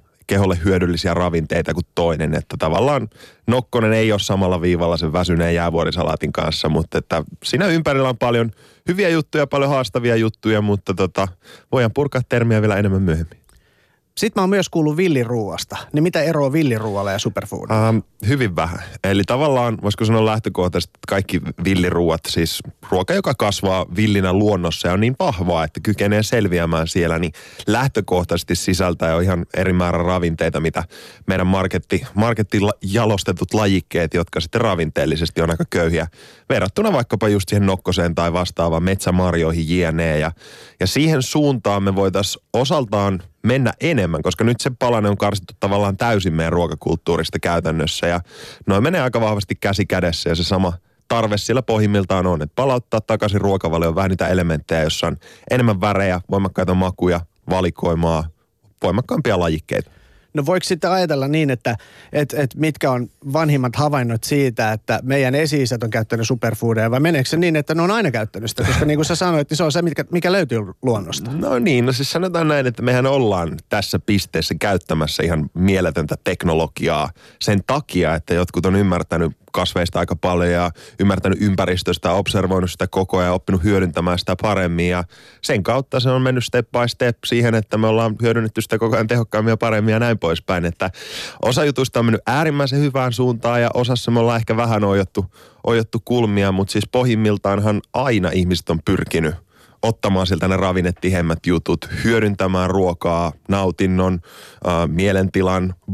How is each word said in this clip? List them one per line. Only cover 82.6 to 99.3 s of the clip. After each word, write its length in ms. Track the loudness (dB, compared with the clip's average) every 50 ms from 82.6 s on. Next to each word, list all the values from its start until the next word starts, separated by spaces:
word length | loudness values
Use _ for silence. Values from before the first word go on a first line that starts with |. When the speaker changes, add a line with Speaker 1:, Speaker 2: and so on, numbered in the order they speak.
| 0 -2
Speaker 1:
sitä 160 | -2 -4 -6
koko 320 | -2 -2 -2 -2 0 0 0
ajan, 160 | 2 2 0
oppinut 300 | 0 0 0 0 2 2
hyödyntämään 540 | 2 2 2 2 0 0 -2 -2 0 -2 -2
sitä 180 | -2 -4 -4 -2
paremmin. 460 | -2 -2 0 0 0 -2 0 0 0 0
Ja 160 | 0 -2 -4 -8 -12 -20 -20 -20 -20 -10
sen 200 | -4 -2 -2 0
kautta 380 | 0 0 0 -2 -2 -2 -2 0
se 100 | 0 2
on 120 | 2 2
mennyt 220 | 0 0 0 -2 -2
step 240 | -2 -2 -2 -2 0
by 160 | 0 -2 0 -2
step 280 | -2 -2 -2 -2 -2 -2 -4
siihen, 280 | 0 0 2 2 2 2
että 240 | 0 0 -2 -2 0
me 80 | 2
ollaan 300 | 2 2 2 2 0 -2 0
hyödynnetty 380 | 0 0 2 2 0 -2 -2 -4
sitä 180 | -4 -2 -2 0
koko 180 | 0 0 0
ajan 100 | 0 0
tehokkaammin 460 | 2 0 0 0 0 -2 0 2 2
ja 40 | 0
paremmin 360 | 0 0 0 0 2 2 2
ja 60 | 2 2
näin 200 | 2 0 0 0
poispäin. 460 | 0 -2 -2 -2 -2 -2 -2 0 -2
Että 260 | -2 -2 -4 -6 -6 -6 -10 -16 -14 -14 -12 -14 -12 -8 -2
osa 220 | -2 0 2 2 0
jutuista 340 | 0 0 0 -2 0 0 0
on 60 | 2
mennyt 180 | 2 2 0 0
äärimmäisen 540 | 0 0 0 0 0 0 0 0 0 0 0
hyvään 320 | 0 0 0 0 -2 0
suuntaan 500 | 0 0 0 0 0 0 0 0 2 2
ja 80 | 2 2 2
osassa 360 | 0 0 0 -2 -2 0 0
me 100 | 2 2
ollaan 160 | 4 2 2
ehkä 200 | 0 0 -2 0
vähän 280 | 0 0 2 2 2 2
oijottu, 420 | 2 2 2 0 0 -2 -4 -4 -4 -8 -18 -20 -20 _ _ -2
oijottu 360 | 0 2 0 0 -2 -4 -6 -2
kulmia, 480 | 0 0 2 2 2 2 2 2 2
mut 180 | 2 0 0 0
siis 180 | -2 -4 -2 0
pohjimmiltaanhan 880 | 0 0 2 2 2 2 2 2 0 0 0 0 0 2 2 0 0 -2 -4 _
aina 380 | -4 -2 0 2 2 0 0 0
ihmiset 400 | 0 0 0 0 0 -2 -2 -2
on 100 | -4 -2 0
pyrkinyt 500 | 0 0 0 0 -2 -2 0 0 -2